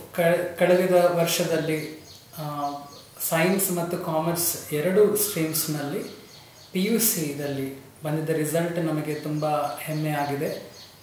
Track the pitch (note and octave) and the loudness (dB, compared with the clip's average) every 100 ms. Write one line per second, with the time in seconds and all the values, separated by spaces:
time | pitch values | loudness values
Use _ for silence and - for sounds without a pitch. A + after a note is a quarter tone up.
0 | - - E3+ F3 - - F3+ F3+ F#3 F3+ | -6 2 4 4 0 2 4 6 6 6
1 | F3 E3+ E3 - E3 D#3+ D3+ D#3 - - | 6 4 2 2 0 0 0 -2 -4 -12
2 | - - - - D3+ D3 C#3+ C#3+ - - | -18 -20 -18 -10 -8 -4 -4 -6 -12 -18
3 | - - - E3 F3+ G3 - F3 E3 F3 | -18 -8 -2 2 4 2 0 -2 -2 -4
4 | E3 D#3+ E3+ E3+ - - - D3+ E3+ G3+ | -2 0 0 0 0 -2 -4 -2 2 6
5 | G#3 - - E3+ D#3+ D3 - D3+ C#3 G3 | 6 4 0 0 0 0 -2 -2 -4 -6
6 | - - - - - - - F#3 G3+ A3+ | -8 -12 -20 -20 -20 -20 -8 -2 2 2
7 | - E3+ D3 C#3 C#3+ C3+ C3+ C3+ - - | 2 0 -2 -4 -4 -4 -6 -8 -16 -10
8 | D3+ D#3 D#3 D#3 D3+ E3 E3+ E3+ D#3+ D3+ | -4 -2 0 0 0 0 0 -2 -2 -2
9 | D3+ C#3+ D3+ D3+ D3+ D3 C#3+ - - D3+ | -2 -4 -4 -2 0 0 -2 -4 -6 -4
10 | D3+ D3 C#3+ C#3 D#3+ - - - - - | -2 -2 -2 -2 -4 -6 -10 -18 -20 -10